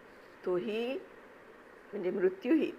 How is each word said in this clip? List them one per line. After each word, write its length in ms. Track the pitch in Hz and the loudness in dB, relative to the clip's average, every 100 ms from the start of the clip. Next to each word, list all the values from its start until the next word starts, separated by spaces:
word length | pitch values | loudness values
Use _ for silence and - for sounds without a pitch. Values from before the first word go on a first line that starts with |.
| - - - - 185 | -20 -20 -20 -8 -2
तोही, 480 | 180 208 220 240 277 - - - - - - - - - | 0 0 -2 -2 -4 -8 -20 -20 -20 -20 -20 -20 -20 -12
म्हणजे 180 | - 175 | -4 -2
मृत्यूही 600 | 196 185 185 247 320 185 | 2 2 2 2 4 2